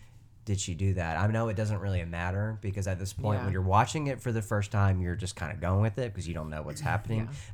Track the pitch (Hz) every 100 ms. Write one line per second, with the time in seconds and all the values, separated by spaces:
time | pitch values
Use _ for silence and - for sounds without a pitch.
0 | - - - - - 95 92 80 98 92
1 | 82 80 104 113 113 104 107 101 98 92
2 | 85 85 87 98 107 107 104 92 95 90
3 | 98 - 104 104 95 92 92 101 123 160
4 | 143 127 127 113 101 104 101 104 98 92
5 | 87 85 90 - 76 73 85 95 110 104
6 | 120 95 80 80 78 76 73 73 76 92
7 | 107 110 113 - -